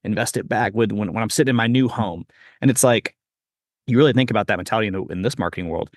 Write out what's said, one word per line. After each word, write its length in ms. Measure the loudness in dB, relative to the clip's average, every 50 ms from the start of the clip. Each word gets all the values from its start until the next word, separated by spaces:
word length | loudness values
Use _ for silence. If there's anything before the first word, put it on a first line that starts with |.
| -6
invest 320 | -4 -2 -2 -2 -2 -4
it 120 | -4 -4 -2
back 240 | -2 0 0 0 0
with 200 | 0 0 0 0
when, 200 | -2 -4 -4 -4
when 80 | -4 -4
I'm 60 | -2
sitting 200 | 0 0 2 2
in 60 | 2
my 100 | 2 2
new 220 | 2 2 2 2 0
home?" 380 | 0 -2 -4 -4 -6 -8 -12 _ _ _ -20 -20 _ 0
And 100 | 2 2
it's 140 | 4 4 4
like, 320 | 4 4 2 0 -4 -10 _ _ _ _ _ _ _ _ _ _ _ _ _ _ 0
you 100 | 4 4
really 140 | 6 6 4
think 180 | 4 2 2
about 160 | 0 0 0
that 100 | 0 -2
mentality 300 | -4 -2 -2 -2 0 0
in 60 | 0 -2
the, 100 | -4 -6
in 160 | -6 -6 -4 -4
this 140 | -4 -4 -4
marketing 280 | -4 -6 -4 -6 -8 -6
world. 220 | -6 -6 -6 -8 _